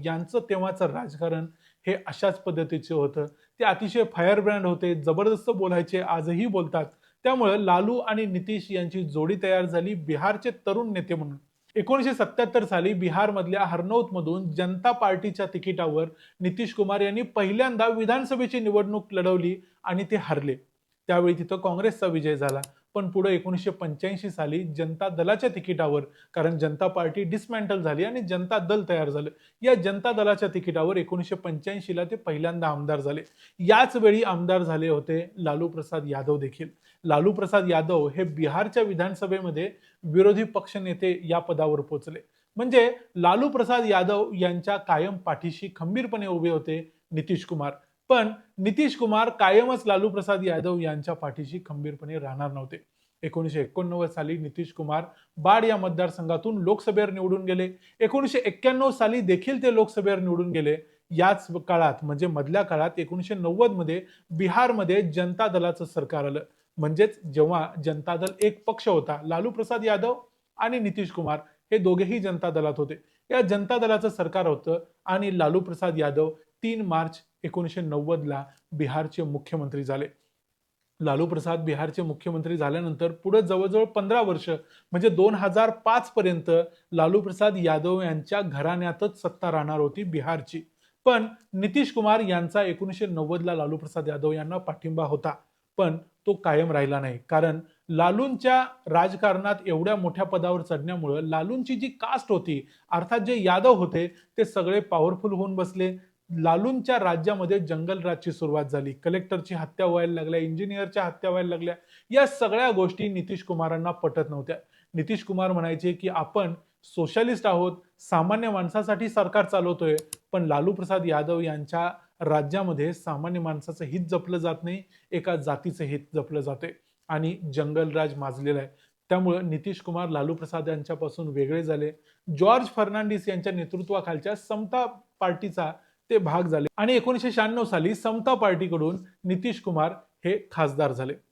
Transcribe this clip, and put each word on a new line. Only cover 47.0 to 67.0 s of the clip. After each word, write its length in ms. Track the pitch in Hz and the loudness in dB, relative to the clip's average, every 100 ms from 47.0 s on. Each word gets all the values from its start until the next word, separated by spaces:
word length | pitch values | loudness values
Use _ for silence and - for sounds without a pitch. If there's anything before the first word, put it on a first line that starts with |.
| - | -8
नितीश 340 | 156 156 180 - | -6 -2 -4 -4
कुमार. 260 | 165 143 - _ _ - | -6 -6 -8 _ _ 2
पण 200 | 254 220 220 _ - | 4 2 -4 _ -4
नितीश 380 | 190 208 302 - | -2 2 0 0
कुमार 340 | 226 214 233 | 0 2 2
कायमच 540 | 226 190 208 247 247 226 | 4 6 8 6 2 2
लालू 240 | 196 208 | 2 2
प्रसाद 380 | 190 185 196 185 | 0 -2 0 0
यादव 320 | 160 175 175 | 0 -2 -2
यांच्या 340 | 160 151 147 | -2 -4 -6
पाठीशी 460 | 160 147 127 135 175 170 | -6 -8 -8 -10 -10 -10
खंबीरपणे 540 | 147 147 143 151 156 | -10 -8 -10 -10 -8
राहणार 320 | 139 131 143 | -8 -6 -6
नव्हते. 260 | 139 131 - _ _ _ _ | -6 -12 -14 _ _ _ _
एकोणीसशे 380 | 160 165 160 151 | -8 -4 -4 -2
एकोणनव्वद 480 | 135 - 175 175 170 | -4 -4 -4 -2 -4
साली 280 | 170 151 165 | -4 -6 -6
नितीश 340 | 151 175 165 | -6 -8 -10
कुमार 320 | - 151 151 170 - _ - | -8 -4 -4 -4 -14 _ 0
बाड 280 | 160 220 226 | 6 6 6
या 120 | 208 | 2
मतदारसंघातून 800 | 185 165 180 175 165 165 220 208 | 0 0 -2 -2 -2 -2 -2 0
लोकसभेवर 540 | 175 208 - 202 208 | 2 2 2 2 2
निवडून 340 | 190 185 185 185 | 0 0 0 0
गेले. 260 | 185 185 - _ - | -2 -2 -6 _ 0
एकोणीसशे 400 | 220 277 269 262 233 | 2 2 2 0 0
एक्क्याण्णव 460 | - 254 262 269 | 2 2 4 2
साली 300 | 262 220 240 | 2 2 2
देखील 420 | 185 180 262 269 | 2 2 2 0
ते 100 | 254 | 2
लोकसभेवर 460 | 220 220 - 196 196 | 4 4 2 0 2
निवडून 320 | 180 170 175 | 0 0 0
गेले. 260 | 160 147 156 - _ - | 0 0 0 -4 _ -4
याच 360 | 165 180 196 - 170 180 | 2 4 4 -2 -8 0
काळात 380 | 170 156 - 147 | 4 4 2 -4
म्हणजे 220 | 147 175 | -2 -2
मधल्या 340 | 151 143 190 | -2 0 0
काळात 300 | 196 156 165 170 | 0 0 0 -2
एकोणीसशे 380 | 165 180 180 202 | -6 -6 -6 -4
नव्वद 360 | 170 180 240 | -2 4 2
मध्ये 300 | 190 160 175 - _ - | 2 -2 -4 -6 _ -8
बिहारमध्ये 800 | 165 190 220 247 220 180 190 175 | -2 2 4 4 2 2 2 2
जनता 360 | 160 180 180 220 | 0 -2 0 0
दलाचं 380 | 180 175 170 165 | 2 0 -2 -6
सरकार 400 | 165 139 156 143 | -6 -4 -4 -4
आलं. 140 | 143 - _ _ - | -6 -10 _ _ -4
म्हणजेच 460 | 151 160 | 0 4